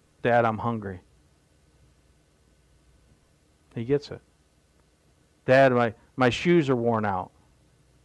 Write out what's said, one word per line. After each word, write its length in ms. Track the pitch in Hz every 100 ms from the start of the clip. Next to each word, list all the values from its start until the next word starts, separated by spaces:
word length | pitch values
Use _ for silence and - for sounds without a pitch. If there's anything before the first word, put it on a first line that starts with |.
| _ _
"Dad, 240 | 123 120 117
I'm 140 | 107
hungry." 420 | 117 113 98 92 - _ _ _ _ _ _ _ _ _ _ _ _ _ _ _ _ _ _ _ _ _ _ _ _ _ _ 127
He 80 |
gets 260 | 117 143 -
it. 120 | - _ _ _ _ _ _ _ _ _ _ _ _ -
"Dad, 280 | 131 135
my, 200 | 123 117 - _ -
my 140 | 127
shoes 400 | 117 175 175 139
are 60 | 127
worn 280 | 117 113
out. 280 | 104 92 - _ _ _ _ _ _ _